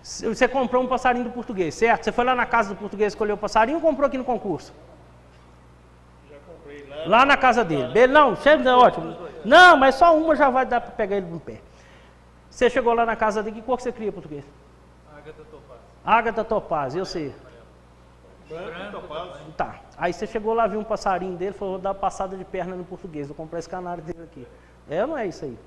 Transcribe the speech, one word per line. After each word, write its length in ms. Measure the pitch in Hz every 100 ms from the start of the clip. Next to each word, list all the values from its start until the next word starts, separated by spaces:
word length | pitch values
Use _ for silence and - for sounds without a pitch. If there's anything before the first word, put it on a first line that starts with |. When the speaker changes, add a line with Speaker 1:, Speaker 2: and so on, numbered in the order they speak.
Speaker 1:
Você 460 | - - 202 214 247
comprou 340 | 269 247 247
um 40 | 254
passarinho 380 | 247 254 247 226
do 60 |
português, 440 | 240 - 190 165 -
certo? 280 | 226 220
Você 80 | -
foi 120 | 202
lá 100 | 247
na 120 | 254 220
casa 240 | 233 202
do 60 | 196
português, 380 | 208 202 208
escolheu 220 | - 214 208
o 20 |
passarinho 400 | 202 220 226 320
ou 40 |
comprou 260 | 320 277 285
aqui 100 | 262
no 60 |
concurso? 500 | 247 226 202 151 - - - - - - - - - - - - _ _ _ _ _
Speaker 2:
Já 80 | 143 -
comprei 400 | 165 143 143 135
lá. 320 | 143 165 220
Speaker 1:
Lá 60 | 277
na 120 | 277
casa 260 | 254 240
dele. 280 | 190 147 - 202
Ele, 140 | 254
não, 240 | 294 277 185
sempre 320 | 277 302 254
é 60 |
ótimo. 420 | 247 226 170 160 - - -
Não, 340 | 202 311 359 302
mas 180 | 269 254
só 220 | 339 311
uma 180 | 320 269
já 140 | 285
vai 160 | 254 240
dar 160 | 240
pra 100 | -
pegar 260 | - 202 202
ele 100 | 175
no 120 | 165
pé. 220 | - 107 - - - - - _ _ - -
Você 200 | - 247
chegou 240 | 262 233
lá 120 | 233 233
na 100 | 214
casa 280 | 214 208
dele, 140 | 208 220
que 40 |
cor 160 | 220 247
que 60 |
você 80 | 254
cria, 200 | 214 214
português? 320 | 185 156 147 - - - - - - - 147
Speaker 2:
Ágata 280 | 147 156 151
topaz. 280 | 147 127 120 - _
Speaker 1:
Ágata 400 | 160 220 226 220
topaz, 520 | 208 - - 160 135 160
eu 100 | 185
sei. 300 | 180 143 - - - - _ _ _ - _ - - -
Speaker 2:
Branco 540 | 160 202 170 202 196
topaz. 400 | - 151 180 - 156 156
Speaker 1:
Tá. 200 | - - - -
Aí 140 | 175
você 140 | 175 214
chegou 280 | 226 208
lá, 120 | 226 220
viu 140 | 214
um 40 |
passarinho 540 | 214 208 208 180 190 175
dele, 160 | 190
falou: 220 | 190 196 185
"Vou 60 |
dar 80 | 190
uma 60 | 196
passada 400 | 196 - 190 190
de 80 |
perna 320 | 185 190 175 185
no 80 |
português, 440 | 175 180 185 151 143
vou 80 | 147
comprar 240 | 160 170
esse 100 | 160
canário 320 | 185 180 175
dele 220 | 160 165
aqui." 240 | 165 139 120 - _ - -
É 120 | 156
ou 80 | 254
não 80 | 311
é 100 | 202
isso 180 | - 147
aí? 100 | -